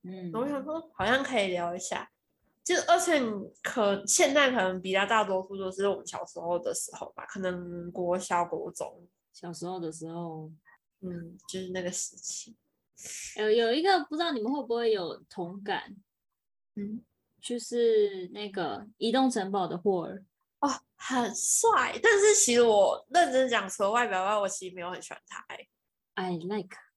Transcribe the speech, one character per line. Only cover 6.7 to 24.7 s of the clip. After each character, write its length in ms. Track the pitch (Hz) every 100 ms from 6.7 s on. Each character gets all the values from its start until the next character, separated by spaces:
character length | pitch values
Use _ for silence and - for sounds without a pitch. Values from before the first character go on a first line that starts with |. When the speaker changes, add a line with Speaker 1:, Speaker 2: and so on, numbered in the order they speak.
| 170
Speaker 2:
时 180 | -
候 180 | - - -
吧， 100 | -
可 120 | 196
能 500 | 185 180 175 175 175
国 280 | 180 175 180
小、 240 | 185 175 175
国 240 | 160 -
中。 360 | - 139 - 175 _ _
Speaker 1:
小 180 | - 175
时 140 | 160 170
候 140 | 185
的 100 | 165
时 160 | 160 160
候。 420 | 170 170 160 156 156 _ _ _ _
Speaker 2:
嗯， 360 | 185 175 170 180 -
就 120 | 190
是 100 | 185
那 120 | 185
个 80 | 180
时 260 | 185 - -
期。 380 | - - - - _ _ _ - - - - -
Speaker 1:
有， 120 | 214
有 240 | 453 226
一 80 | 269
个 220 | 370 370
不 120 | 294 302
知 40 |
道 120 | 339
你 100 | 269
们 100 | 220
会 100 | 285
不 140 | 233 233
会 160 | 233
有 240 | 208 170 - -
同 300 | - 175 196
感， 320 | 202 185 - 196 _ _ _ _ _ _ _ -
Speaker 2:
嗯。 260 | 202 226 _ _ _ _
Speaker 1:
就 160 | - 240
是 680 | - 240 233 220 208 190 180
那 200 | 208 208
个 340 | 190 156 101 - _
移 120 | 226
动 160 | 247 269
城 240 | 233 190
堡 140 | 196 170
的 100 | 180
霍 300 | 202 185 160
尔。 180 | 196 - _ _ _
Speaker 2:
哦， 100 | 285 254 _ _
很 380 | - 254 226
帅， 580 | - - - 453 381 240 -
但 200 | 440 415
是 160 | 415 403
其 180 | -
实 80 | 240
我 420 | 240 208 175 - -
认 240 | 320 320
真 160 | 254 262
讲， 180 | 226 196
除 140 | -
了 80 | 202
外 160 | 233 233
表 180 | 190
外， 140 | 190 214
我 100 | 196
其 220 | -
实 60 | 185